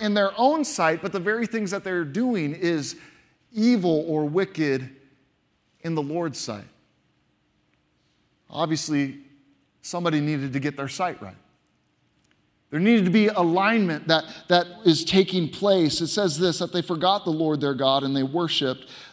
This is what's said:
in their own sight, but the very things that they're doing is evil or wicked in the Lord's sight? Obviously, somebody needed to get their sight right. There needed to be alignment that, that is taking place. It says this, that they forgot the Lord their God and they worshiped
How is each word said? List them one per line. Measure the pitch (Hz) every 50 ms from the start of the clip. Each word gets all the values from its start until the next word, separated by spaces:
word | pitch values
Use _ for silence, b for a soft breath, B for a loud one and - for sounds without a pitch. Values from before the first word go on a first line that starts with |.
in | 214 208 202
their | 208 196 196 -
own | 214 240 277 311 320 285
sight, | - - - 175 160 165 170
but | 175 196
the | - 190
very | 170 208 220 233 233
things | - - 226 208 180
that | 190 196 -
they're | 190 185 175 165
doing | 143 135 202 247 254 233 190 156 143 147
is | 170 185 170 170 156 135 - - B B B B B B B B B B _
evil | 240 214 220 240 247 208 175 180 160 156 160 170
or | 156 151 151
wicked | 147 151 185 190 190 - 160 156 143 131 131 131 123 - - _ _ _ _ _ _ _ _ _ _ _ _ _ _ _ _
in | - 165 165
the | 156
Lord's | 147 143 156 175 170 160 127 -
sight? | - - 110 101 - - _ _ _ _ _ _ _ _ _ _ _ _ _ _ _ _ _ _ _ _ _ _ _ _ _ _ _ _ _ _ _ _ _ _ _ -
Obviously, | - 147 165 156 160 143 - - 151 143 139 135 131 - - - _ _ _ _ _ _ _ _ _ _ -
somebody | - - 175 175 170 156 151
needed | 147 151 156 139 135 139 123
to | 143
get | 131 147 143
their | - 139 131
sight | - - 185 175 143 -
right. | 101 95 98 - _ _ _ _ _ _ _ _ _ _ _ _ _ _ _ _ _ _ _ _ _ _ _ _ _ -
There | 143 156
needed | 180 220 240 220 190
to | 180
be | 165 220 208 214
alignment | 208 196 170 165 170 185 196 214 226 226 202 175 156 151 - 165
that, | 160 160 - B B B B B
that | 180 175 175 175 175 - -
is | 170 160 - -
taking | - 190 190 190 - 175 185 165 131
place. | - - 190 202 196 185 165 147 - -
It | 165 143
says | - 214 202 180 139 151
this, | 185 175 156 -
that | 180 160 -
they | 175
forgot | 165 - 180 156 175 185 196 202 202
the | 180
Lord | 156 156 160 156 151 147
their | 139 143 139
God | 123 135 135 135 139 139
and | 135 139
they | 139 135
worshiped | 135 143 175 175 156 - - 143 131 127 - - B B B B B